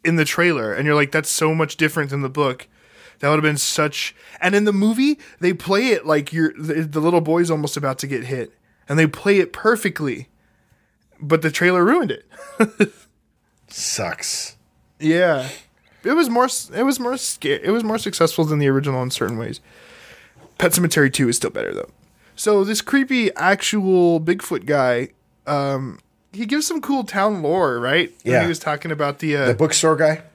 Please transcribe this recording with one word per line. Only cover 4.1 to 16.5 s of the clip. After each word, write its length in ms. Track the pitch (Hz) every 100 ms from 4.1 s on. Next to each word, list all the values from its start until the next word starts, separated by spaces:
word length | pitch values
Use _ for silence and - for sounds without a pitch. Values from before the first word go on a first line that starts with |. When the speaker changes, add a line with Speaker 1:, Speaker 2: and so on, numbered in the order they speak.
| _ - -
Speaker 1:
and 140 | 180
in 100 | 202
the 80 | 208
movie, 460 | 196 214 233 277 294 - -
they 120 | 180
play 360 | 185 170 196 254
it 180 | 185 147
like 260 | 151 143
you're, 200 | 160 160 -
the, 260 | 156 147
the 180 | 156 151
little 200 | 165 175
boy's 300 | 156 165 170
almost 260 | 156 151 147
about 220 | 135 131
to 60 | 139
get 180 | 127
hit, 280 | 123 131 117 _ _ _ -
and 100 | 151
they 80 | 156
play 300 | - 202 202
it 140 | 175
perfectly, 760 | - 220 226 196 - 147 110 131 _ _ _ _ _ _ _ _ _
but 220 | 147 160
the 80 | 156
trailer 340 | 143 175 180
ruined 280 | 180 339 220
it. 120 | 120 _ - - -
<laughs> 360 | 214 - 208 _ _ _ _ _ _ _ _
Speaker 2:
Sucks. 880 | - - - 90 - - - - - _ _ _ _
Speaker 1:
Yeah. 500 | 156 170 180 143 131 - _ _ _ _
It 80 | 208
was 180 | 311 269
more 140 | 240
s-, 260 | 254